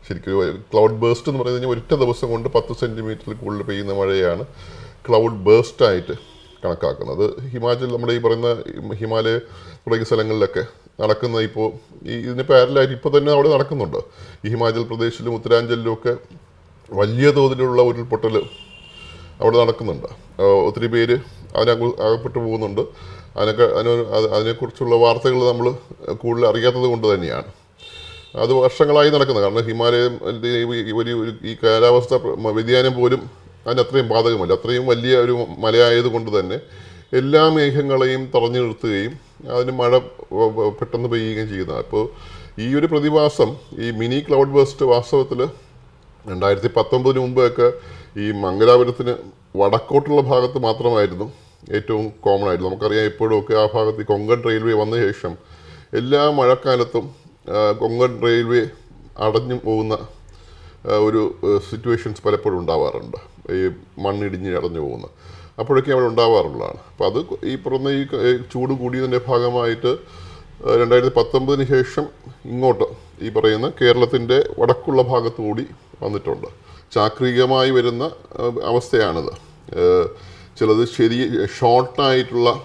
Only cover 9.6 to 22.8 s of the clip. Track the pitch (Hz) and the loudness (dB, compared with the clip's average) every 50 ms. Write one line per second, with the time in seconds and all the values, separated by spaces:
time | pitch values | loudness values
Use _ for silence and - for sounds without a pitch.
9.6 | - - - - _ - 113 113 110 - 120 110 107 110 110 110 101 95 - - | -20 -20 -20 -14 _ -4 -2 -2 0 0 0 0 0 -2 0 0 0 0 -2 -6
10.6 | - - - _ _ _ _ - - 107 107 - - 123 113 113 110 107 - 107 | -8 -8 -12 _ _ _ _ -4 0 0 0 0 -2 -4 -2 -2 -4 -4 -4 -4
11.6 | 110 107 - 117 - _ - - - - 113 117 117 123 123 123 135 139 139 127 | -4 -4 -6 -8 -20 _ -20 -18 -14 -12 -10 -10 -8 -8 -6 -6 0 6 6 6
12.6 | 127 127 139 139 131 131 131 123 - 151 139 143 143 147 147 143 143 156 147 131 | 6 6 4 2 2 2 0 -4 -4 2 2 2 2 4 2 4 4 4 2 2
13.6 | 143 139 156 139 107 82 71 - - - _ - - - - - - 107 117 113 | 0 -2 -4 -6 -6 -6 -6 -8 -10 -10 _ -20 -20 -20 -20 -10 -8 -6 -2 0
14.6 | 117 117 113 117 117 113 113 113 117 117 113 - 113 120 117 113 113 113 117 117 | 0 0 0 -2 -6 -6 -4 -4 -4 -4 -4 -6 -8 -6 -6 -6 0 2 2 2
15.6 | 117 117 117 117 113 117 110 107 - 123 117 - - - - - - _ _ - | 4 0 -4 -2 -2 -4 -6 -2 -4 -4 -4 -4 -8 -20 -20 -20 -20 _ _ -20
16.6 | _ _ _ - - - 113 98 104 107 113 123 139 147 143 143 135 135 131 127 | _ _ _ -20 -20 -8 -2 -2 0 0 2 4 4 4 4 4 2 2 2 0
17.6 | 131 127 123 123 123 120 117 120 117 123 113 110 - 113 110 104 - - - - | -2 0 4 4 4 4 2 -4 -4 -6 -4 -2 -2 0 0 0 -2 -4 -14 -20
18.6 | - - - - - - - - - - - - - - - - - 113 113 120 | -20 -20 -20 -20 -20 -20 -20 -20 -20 -20 -20 -20 -20 -20 -10 0 0 2 4 4
19.6 | 117 113 113 - 117 104 80 65 - - - - - - - - 95 101 98 98 | 2 2 0 -4 -6 -8 -8 -8 -10 -16 -16 -18 -20 -20 -6 0 2 4 4 4
20.6 | 90 98 104 - 113 113 113 117 117 117 127 - - - - - - - - - | 2 0 -2 -4 -6 -2 0 0 2 2 0 -2 -2 -12 -20 -20 -20 -8 -2 0
21.6 | 113 117 117 113 117 120 - - 104 110 113 113 117 127 123 123 117 113 110 110 | 2 2 2 0 -2 -4 -4 -2 0 0 0 0 -2 -8 -8 -6 -4 -4 -4 -4
22.6 | 110 101 101 104 | -6 -4 -4 -4